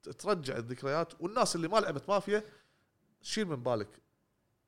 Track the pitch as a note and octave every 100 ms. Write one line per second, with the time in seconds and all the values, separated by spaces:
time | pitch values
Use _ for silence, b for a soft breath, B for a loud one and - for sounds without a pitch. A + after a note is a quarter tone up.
0 | - - F#3 F#3 C3 B2+ A#2 B2+ C#3 D3+
1 | E3 - F3 A#3+ G3+ E3+ E3 G#3+ F#3 C#3+
2 | - G3+ G3+ G#3 G#3+ b b b b _
3 | _ _ - A3 F#3+ C#3 B2 A#2 G2+ -
4 | _ _ _ _ _ _